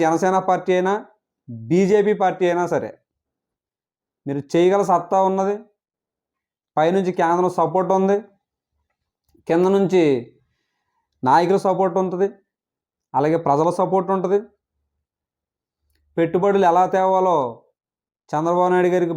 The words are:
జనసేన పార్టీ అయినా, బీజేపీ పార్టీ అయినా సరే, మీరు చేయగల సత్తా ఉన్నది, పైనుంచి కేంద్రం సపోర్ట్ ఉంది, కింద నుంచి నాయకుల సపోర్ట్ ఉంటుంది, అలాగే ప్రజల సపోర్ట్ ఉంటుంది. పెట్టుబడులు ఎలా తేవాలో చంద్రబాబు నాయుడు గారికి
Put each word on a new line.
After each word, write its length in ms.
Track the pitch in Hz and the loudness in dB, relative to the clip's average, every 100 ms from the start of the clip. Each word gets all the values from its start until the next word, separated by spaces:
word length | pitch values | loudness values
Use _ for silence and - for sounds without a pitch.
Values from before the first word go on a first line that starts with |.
జనసేన 360 | 160 160 185 190 185 | 0 0 0 0 0
పార్టీ 240 | 180 180 | -2 0
అయినా, 220 | 180 185 208 - _ _ _ - 117 113 | 0 0 -4 -6 _ _ _ -18 -16 -2
బీజేపీ 440 | 165 190 208 202 | 0 4 2 2
పార్టీ 300 | 202 185 - 180 | 0 -2 0 -2
అయినా 180 | 175 175 | -2 -2
సరే, 240 | 156 110 - _ _ _ _ _ _ _ _ _ _ _ _ - | -4 -6 -12 _ _ _ _ _ _ _ _ _ _ _ _ -10
మీరు 140 | 139 143 | -8 -4
చేయగల 320 | 170 180 196 | 0 2 2
సత్తా 360 | 196 175 170 190 190 | 0 -2 0 -2 0
ఉన్నది, 280 | 190 190 208 233 _ _ _ _ _ _ _ _ _ _ - | -2 -4 -6 -10 _ _ _ _ _ _ _ _ _ _ -2
పైనుంచి 360 | 160 190 185 | 0 0 -2
కేంద్రం 380 | 180 170 175 180 180 | -2 0 0 0 0
సపోర్ట్ 340 | 160 175 180 | -2 -2 0
ఉంది, 240 | 190 196 202 - _ _ _ _ _ _ _ _ _ _ _ - | 0 0 -2 -4 _ _ _ _ _ _ _ _ _ _ _ -2
కింద 180 | 165 185 196 | 0 2 2
నుంచి 260 | 190 185 160 131 117 _ _ _ _ _ _ _ _ _ | 2 2 2 0 -4 _ _ _ _ _ _ _ _ _
నాయకుల 360 | 127 147 175 190 | 2 2 4 0
సపోర్ట్ 380 | 202 175 190 185 | 0 0 -2 -2
ఉంటుంది, 300 | 190 175 196 240 _ _ _ _ _ _ _ | -4 -2 -4 -4 _ _ _ _ _ _ _
అలాగే 240 | 127 147 165 165 | -2 0 0 0
ప్రజల 220 | 143 160 175 | 0 0 0
సపోర్ట్ 320 | 180 190 185 | 0 0 -2
ఉంటుంది. 260 | 190 180 202 226 _ _ _ _ _ _ _ _ _ _ _ _ _ _ _ _ - | -2 -2 -2 -4 _ _ _ _ _ _ _ _ _ _ _ _ _ _ _ _ -4
పెట్టుబడులు 500 | 165 180 202 196 180 | -2 0 0 2 2
ఎలా 160 | 170 185 | 2 2
తేవాలో 440 | 190 185 190 185 165 123 117 _ _ _ _ _ _ _ | 0 0 0 0 0 -2 -8 _ _ _ _ _ _ _
చంద్రబాబు 400 | 151 165 175 180 | -4 -2 0 2
నాయుడు 180 | 180 180 | 2 2
గారికి 220 | 180 175 | 0 -2